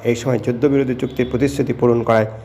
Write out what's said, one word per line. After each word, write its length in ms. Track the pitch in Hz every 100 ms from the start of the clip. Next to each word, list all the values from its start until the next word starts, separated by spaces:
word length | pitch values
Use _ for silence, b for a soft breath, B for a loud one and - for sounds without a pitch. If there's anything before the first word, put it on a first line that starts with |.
এই 120 | 120 120
সময় 220 | 135 120
যুদ্ধবিরতি 560 | 127 120 143 139 131
চুক্তির 320 | 123 123 - 123
প্রতিশ্রুতি 420 | 123 135 - 131
পূরণ 300 | 117 123 117
করায় 240 | 113 113 107 B